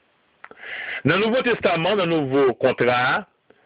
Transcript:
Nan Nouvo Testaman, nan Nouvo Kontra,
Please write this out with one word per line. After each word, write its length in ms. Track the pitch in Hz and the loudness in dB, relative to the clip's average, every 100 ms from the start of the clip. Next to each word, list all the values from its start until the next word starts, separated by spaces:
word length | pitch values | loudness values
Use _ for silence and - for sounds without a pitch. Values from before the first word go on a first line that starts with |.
| _ _ _ _ - - - - - - | _ _ _ _ -20 -20 -16 -14 -12 -4
Nan 200 | 135 180 | 0 0
Nouvo 220 | 220 254 | 2 0
Testaman, 560 | 247 220 208 165 175 208 | 0 0 0 0 0 0
nan 120 | 170 | 0
Nouvo 420 | 165 135 139 135 | -2 0 2 2
Kontra, 720 | - 127 120 123 123 127 175 202 _ _ _ | 2 0 2 0 2 0 -2 -4 _ _ _